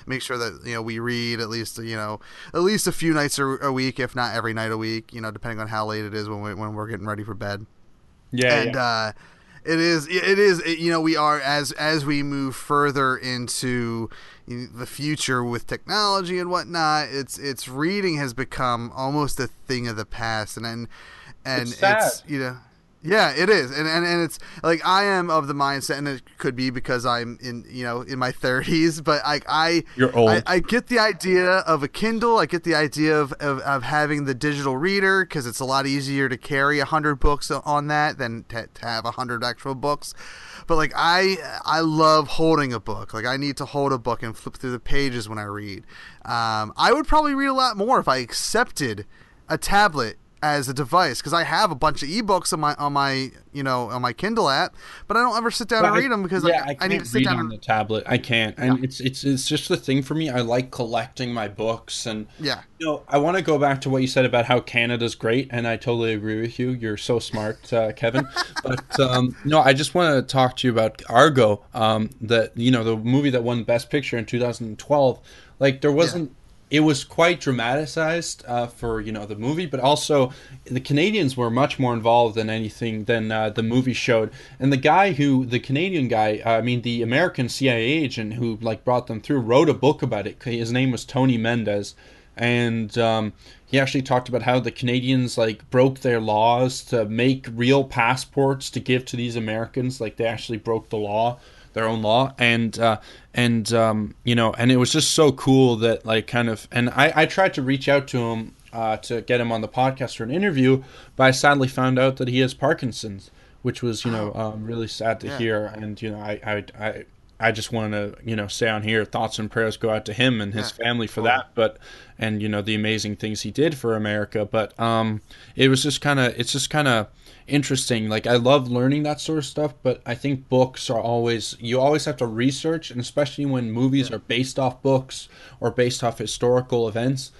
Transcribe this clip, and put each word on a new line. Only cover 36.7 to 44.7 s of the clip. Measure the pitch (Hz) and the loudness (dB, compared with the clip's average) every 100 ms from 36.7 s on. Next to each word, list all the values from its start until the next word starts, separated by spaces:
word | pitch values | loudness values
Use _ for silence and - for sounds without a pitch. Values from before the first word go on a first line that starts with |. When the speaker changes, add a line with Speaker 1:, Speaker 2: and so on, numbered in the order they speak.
| 147 | 0
Speaker 1:
a | |
hundred | 135 156 151 139 | 0 0 0 2
books | 147 143 - | 2 2 -2
on | 139 151 147 147 | -6 -2 -2 0
that | 151 151 135 | 0 0 -2
than | 120 113 - | -6 -6 -10
to, | 113 - | -12 -12
to | - | -12
have | 113 113 113 | -6 -6 -6
a | |
hundred | 123 123 117 | -6 -6 -4
actual | 123 113 135 | -4 -6 -10
books. | 131 143 143 - - - - - - - | -4 -4 -4 -8 -16 -18 -18 -18 -16 2
But, | 123 | 2
like, | 151 | 4
I, | 139 160 180 190 180 135 110 | 2 2 4 2 0 -6 -8
I | - 156 | -2 0
love | 160 156 156 156 143 | 2 4 6 6 4
holding | - 160 156 135 | 2 4 4 2
a | 113 | -4
book. | 113 101 104 | -6 -8 -8
Like, | 110 | -6
I | 120 135 | -4 -2
need | 143 135 | -4 -6
to | |
hold | 135 143 139 | -6 -2 0
a | 131 | 0
book | 117 110 | -2 -4
and | 117 - | -6 -10
flip | - - | -14 -10
through | 127 | -8